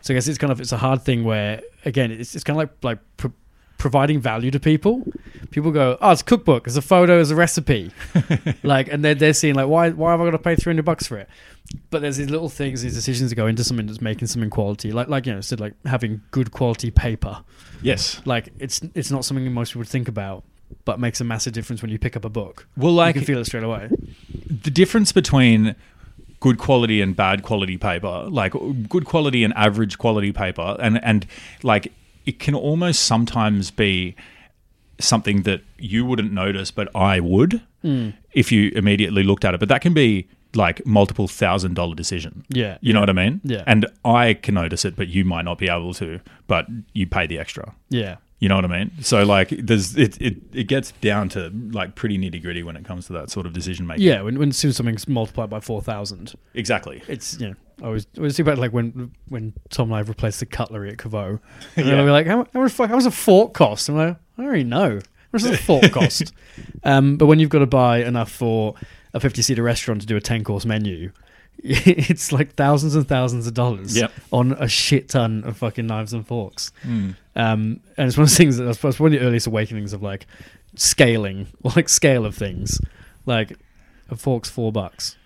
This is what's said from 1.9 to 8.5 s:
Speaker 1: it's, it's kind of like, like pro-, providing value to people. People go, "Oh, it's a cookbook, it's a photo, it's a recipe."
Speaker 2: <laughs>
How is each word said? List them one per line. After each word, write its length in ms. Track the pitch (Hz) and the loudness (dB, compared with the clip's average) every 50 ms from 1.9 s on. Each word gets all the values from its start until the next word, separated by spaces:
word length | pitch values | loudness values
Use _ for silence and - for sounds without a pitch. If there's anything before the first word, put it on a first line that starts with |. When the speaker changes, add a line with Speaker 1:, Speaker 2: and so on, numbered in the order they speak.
| 117 135 127 113 | 0 0 0 0
Speaker 1:
it's, 240 | 113 110 120 - - | -2 -8 -12 -12 -12
it's 80 | - - | -10 -6
kind 160 | - 147 156 | -4 -2 -2
of 100 | 156 - | -2 -4
like, 140 | _ _ - | _ _ -6
like 160 | 127 113 104 _ _ _ | -6 -6 -6 _ _ _
pro-, 160 | - - 131 - _ _ _ _ _ _ _ _ | -8 -8 -8 -8 _ _ _ _ _ _ _ _
providing 420 | _ - 143 117 139 135 147 156 147 | _ -4 0 2 2 2 4 2 0
value 320 | 113 120 110 113 120 127 | 0 -2 -2 -2 -2 -2
to 80 | 131 139 | -2 0
people. 440 | - 156 156 147 - 202 233 254 - - - - - - - - - - | 2 2 2 4 2 0 0 0 -4 -8 -10 -12 -16 -18 -20 -18 -18 -8
People 220 | - - 151 165 | -6 -2 -2 0
go, 260 | 151 151 135 127 127 - | 2 2 2 2 2 4
"Oh, 100 | - 208 | 6 4
it's 100 | 170 147 | 4 4
a 20 | - | 6
cookbook, 420 | - 240 220 - - 139 120 - | 2 2 4 6 4 2 2 2
it's 80 | 127 120 | -2 -4
a 40 | 147 139 | -4 2
photo, 360 | - 190 180 180 175 180 175 | 4 6 6 8 8 8 6
it's 100 | 165 143 | 6 4
a 40 | 156 | 4
recipe." 560 | 160 170 165 - - 147 - 139 107 90 90 - - - - - - - | 2 2 2 0 -4 0 0 0 0 0 -8 -14 -16 -18 0 0 0 2
Speaker 2:
<laughs> 400 | - 165 - - - | 2 -2 -2 -2 -4